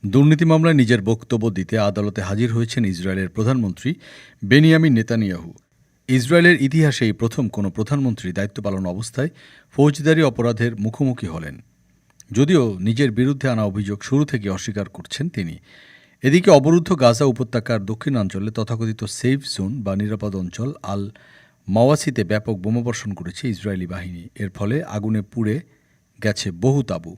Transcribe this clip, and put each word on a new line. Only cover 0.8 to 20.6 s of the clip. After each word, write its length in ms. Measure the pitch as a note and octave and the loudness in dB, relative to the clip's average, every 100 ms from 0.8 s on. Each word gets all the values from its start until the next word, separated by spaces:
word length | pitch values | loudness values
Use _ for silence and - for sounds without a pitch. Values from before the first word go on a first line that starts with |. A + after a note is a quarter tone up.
নিজের 200 | A#2 A#2+ | 4 2
বক্তব্য 420 | G2 A2+ - A#2 A2+ | 2 -2 -2 -2 -2
দিতে 240 | F#2 F2+ A2 | -4 -2 0
আদালতে 420 | G#2 G#2 G#2 G2 | 0 0 -4 -4
হাজির 280 | F#2 G2+ A#2+ | -6 -2 -2
হয়েছেন 300 | A2+ A2+ - | 0 -2 -2
ইসরায়েলের 480 | G#2+ F2 F#2 F#2+ F#2 | -2 -2 -4 -4 -6
প্রধানমন্ত্রী 560 | - A2 C3 G#2+ F2 B2+ F3+ - - - _ | -2 0 0 -2 -4 -6 -6 -12 -20 -20 _
বেনিয়ামিন 500 | G2 C3 D#3+ D#3+ D#3+ | 4 6 8 6 4
নেতানিয়াহু। 560 | A#2 A2 A#2 G#2 F2 E2+ - _ _ _ _ - | 2 2 -2 -2 -4 -12 -20 _ _ _ _ 0
ইসরায়েলের 480 | B2+ B2 E3+ E3+ E3 | 0 4 6 6 6
ইতিহাসে 400 | C3+ D#3+ D3+ - A2+ | 2 4 2 2 -2
এই 80 | |
প্রথম 300 | G2+ A#2 - A#2 | 0 -2 -2 -4
কোনো 200 | - G2+ | -2 -4
প্রধানমন্ত্রী 580 | F2+ G#2+ C#3+ C3 A2 F#2 | -4 -4 0 -2 -2 -6
দায়িত্ব 260 | F2+ G2+ G#2+ | -6 -6 -6
পালন 220 | G#2 F#2+ F#2 | -6 -4 -6
অবস্থায় 440 | F#2 A2+ - D3+ _ - - _ | -6 -8 -4 -4 _ -20 -20 _
ফৌজদারি 480 | - D3 C#3+ D3+ D#3+ | 2 4 4 2 4
অপরাধের 500 | D3+ A#2 A#2+ G#2+ A#2 A2 | 4 2 -2 0 -2 -2
মুখোমুখি 520 | G#2 A2+ C#3 B2 G2+ | -6 -2 -2 -2 -6
হলেন, 280 | E2 D#2 C2 _ _ _ _ _ _ _ | -8 -12 -14 _ _ _ _ _ _ _
যদিও 320 | A2 C#3+ F3 A#2+ F#2 | 0 4 4 2 0
নিজের 300 | G2 A2+ C#3 | -2 0 0
বিরুদ্ধে 360 | G#2+ B2+ C#3 C3 | 2 0 0 -2
আনা 160 | A2 | -2
অভিযোগ 340 | G#2+ G2 G2+ G2+ | -2 -2 -6 -8
শুরু 200 | - C3+ | -2 0
থেকে 220 | D3 B2 G2+ | 0 -2 -4
অস্বীকার 360 | F#2+ - G#2 F#2+ | -6 -6 -8 -8
করছেন 380 | - - - E3 | -12 -14 -8 -6
তিনি। 260 | - E2+ D#2 _ - - - _ _ | -6 -8 -10 _ -20 -20 -20 _ _
এদিকে 260 | B2+ E3 F#3 | 2 4 8
অবরুদ্ধ 400 | D3+ C#3 E3+ E3 | 8 8 2 2
গাজা 300 | F3 B2+ A#2 | 4 4 4
উপত্যকার 560 | C#3+ A#2+ B2+ C3+ A#2 A2+ | 2 0 -2 -4 -2 -4
দক্ষিণাঞ্চলে 680 | F#2+ A2 - C3 G2 F#2+ G#2 | -4 -6 -2 -2 -2 -4 -6
তথাকথিত 520 | A2 G#2+ A#2 A2+ A2 G#2+ | -4 -4 -4 -4 -6 -8
সেফ 280 | - B2+ C#3 - | -4 -2 -2 -4
জোন 240 | - F#2+ C3 | -6 -6 -4
বা 100 | G2+ G2 | -4 -2
নিরাপদ 360 | G#2 G#2 G#2 F#2+ | -2 -4 -6 -6
অঞ্চল 340 | F2+ - | -8 -6